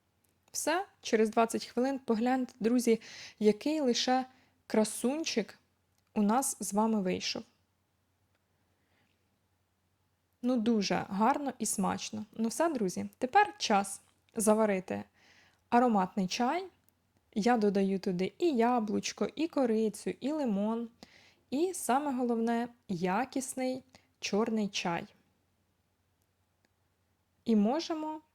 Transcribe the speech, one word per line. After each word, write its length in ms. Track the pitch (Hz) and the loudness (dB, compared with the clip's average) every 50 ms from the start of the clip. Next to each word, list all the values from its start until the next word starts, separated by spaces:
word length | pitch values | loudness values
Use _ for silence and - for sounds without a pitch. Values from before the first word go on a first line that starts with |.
| _ _ _ _ _ _ _ _ _ _ | _ _ _ _ _ _ _ _ _ _
Все, 340 | - - - 294 320 359 403 - _ _ | -10 -6 -2 -2 -2 -2 -2 -6 _ _
через 300 | - - - 214 220 220 | -6 0 2 2 2 4
двадцять 360 | 214 240 226 226 - 214 - | 4 2 2 2 0 -4 -6
хвилин 320 | - - 240 247 269 277 254 | -6 -2 -2 0 0 -2 -4
погляньте, 560 | - - 233 208 233 247 262 262 247 - - - | -2 -2 -2 0 2 0 0 0 -2 -4 -6 -2
друзі, 400 | 196 226 240 254 226 240 226 220 - - - - - - - - | 0 2 2 4 4 4 2 2 0 -10 -18 -18 -18 -14 -4 2
який 420 | 208 214 208 208 - 294 311 311 | 2 2 2 2 0 -2 0 0
лише 460 | 294 247 233 - - - 254 262 254 - - _ _ _ _ _ _ | 2 0 0 0 0 0 0 0 -2 -4 -12 _ _ _ _ _ _
красунчик 920 | - - 233 214 214 - - - 240 277 311 330 - - 233 196 - - _ _ _ _ _ _ _ _ _ _ _ - | -2 0 2 2 0 -2 -4 -2 -2 -2 -2 -4 -2 -2 -2 -4 -4 -8 _ _ _ _ _ _ _ _ _ _ _ -2
у 80 | 214 | 0
нас 340 | 208 202 220 254 269 - - - | 2 4 2 2 0 -2 -4 -6
з 120 | 214 - | -6 -4
вами 280 | 196 202 220 226 220 214 | -2 0 0 2 2 0
вийшов. 420 | 185 185 180 190 - - - - 220 _ _ _ _ _ _ _ _ _ _ _ _ _ _ _ _ _ _ _ _ _ _ _ _ _ _ _ _ _ _ _ _ _ _ _ _ _ _ _ _ _ _ _ _ _ _ _ _ _ _ _ _ _ _ _ _ _ _ - | 0 0 -2 -2 -4 -6 -8 -8 -10 _ _ _ _ _ _ _ _ _ _ _ _ _ _ _ _ _ _ _ _ _ _ _ _ _ _ _ _ _ _ _ _ _ _ _ _ _ _ _ _ _ _ _ _ _ _ _ _ _ _ _ _ _ _ _ _ _ _ -6
Ну, 140 | - 240 254 | -2 0 0
дуже 500 | 240 208 240 233 214 190 - 180 175 - - | 2 2 2 2 2 2 0 0 -2 -2 -2
гарно 440 | 202 190 220 240 285 294 285 269 - - | 0 2 2 2 2 2 -2 -6 -6 -4
і 80 | 226 | -4
смачно. 600 | 208 - - 185 180 190 185 - - - 214 214 - - | -4 -2 0 0 -2 -2 -4 -6 -10 -10 -10 -12 -10 -6
Ну 120 | - 226 226 | -4 -4 -4
все, 200 | - - 311 339 | 0 0 0 0
друзі, 380 | 311 240 214 180 - 202 202 202 _ - | 0 0 -2 -2 -4 -4 -8 -8 _ -6
тепер 360 | - 254 - 392 415 403 - - | -4 2 4 4 4 4 0 -6
час 420 | - - 220 196 202 - - - _ _ _ _ _ _ - | 0 2 2 2 2 0 -8 -14 _ _ _ _ _ _ -6
заварити 680 | 233 208 214 214 220 220 208 196 185 180 - 202 202 208 _ _ _ _ _ _ _ _ _ _ _ _ - | 0 2 4 4 4 4 2 0 -2 -2 -6 -6 -8 -8 _ _ _ _ _ _ _ _ _ _ _ _ 2
ароматний 580 | - 240 254 247 220 202 185 180 - 214 185 180 | 4 4 6 6 4 4 2 2 0 -2 -2 -2
чай. 360 | - - 240 254 302 349 392 359 _ _ _ _ _ _ _ _ _ _ _ _ - | -2 -2 -2 0 -2 -4 -6 -10 _ _ _ _ _ _ _ _ _ _ _ _ -4
Я 200 | 220 190 233 247 | 0 2 4 4
додаю 420 | 233 208 208 190 202 196 190 196 190 | 4 4 2 2 2 2 2 0 -2
туди 340 | - 202 185 175 190 190 - - | -2 -2 -2 -2 -2 -4 -2 0
і 120 | 349 349 | 0 2
яблучко, 800 | 294 226 226 240 247 247 220 208 202 202 196 - - - 214 208 - | 2 4 2 2 2 0 0 -2 -4 -4 -4 -4 -4 -4 -6 -4 -4
і 140 | - 302 330 | -4 -4 -2
корицю, 640 | - 294 269 233 220 220 220 214 202 - - 190 | 0 0 0 2 2 0 0 -2 -4 -4 -8 -8
і 220 | 180 - - 262 | -6 -4 -4 -4
лимон, 560 | 311 311 285 240 202 196 202 214 226 233 233 226 _ - - - - - - - _ _ _ - | -2 -2 -2 0 0 0 0 -2 -2 -4 -6 -10 _ -20 -20 -20 -20 -20 -20 -20 _ _ _ -6
і 240 | 247 277 339 381 339 | -2 -2 -2 -2 -2
саме 380 | - - - 233 277 302 294 | -4 -2 0 0 0 0 -2
головне, 560 | 254 247 254 240 240 226 226 233 233 233 240 240 - _ _ - | -2 -2 0 0 0 0 0 0 0 -2 -2 -6 -10 _ _ -6
якісний 920 | 196 165 185 180 185 208 262 254 - 277 254 - - 262 262 254 262 262 - _ _ - _ _ _ - | -4 -2 0 0 0 0 -2 -2 -4 -6 -6 -6 -6 -4 -4 -4 -4 -6 -10 _ _ -20 _ _ _ -10
чорний 480 | - - - 196 226 233 220 220 208 196 | -8 -2 0 0 0 0 0 -2 -2 -2
чай. 360 | - - - 185 170 - - - _ _ _ _ _ _ _ _ _ _ _ _ _ _ _ _ _ _ _ _ _ _ _ _ _ _ _ _ _ _ _ _ _ _ _ _ _ _ _ _ _ _ _ _ _ _ - | -4 -4 -4 -2 -4 -4 -6 -10 _ _ _ _ _ _ _ _ _ _ _ _ _ _ _ _ _ _ _ _ _ _ _ _ _ _ _ _ _ _ _ _ _ _ _ _ _ _ _ _ _ _ _ _ _ _ -2
І 120 | - 226 | 2 4
можемо 640 | 214 202 214 262 330 320 - 339 311 311 311 311 311 _ _ | 4 4 4 2 0 -2 -4 -6 -6 -6 -8 -8 -10 _ _